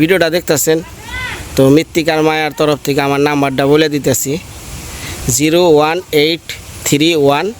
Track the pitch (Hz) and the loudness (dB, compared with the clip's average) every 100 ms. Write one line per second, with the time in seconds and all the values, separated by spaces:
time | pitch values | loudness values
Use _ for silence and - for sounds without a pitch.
0 | 160 185 165 170 - 151 - 160 165 - | 2 2 2 0 0 0 2 0 -2 -14
1 | - - - - - - 135 147 160 170 | -12 -10 -8 -10 -6 2 4 4 2 -2
2 | 160 156 156 156 151 135 151 147 - 139 | 0 0 0 0 -2 0 0 0 -2 -2
3 | 139 139 147 147 139 131 139 147 156 147 | 0 0 0 2 0 0 2 4 2 0
4 | 135 127 139 156 - - - - - - | 0 -2 -2 -8 -8 -16 -16 -14 -14 -14
5 | - - - 123 151 165 180 147 151 170 | -12 -8 -4 0 2 4 4 4 4 -2
6 | 185 151 151 165 - - - - - 143 | -2 0 0 -2 -8 -16 -16 -10 -2 0
7 | 160 165 139 143 185 240 | 2 2 2 2 -2 -8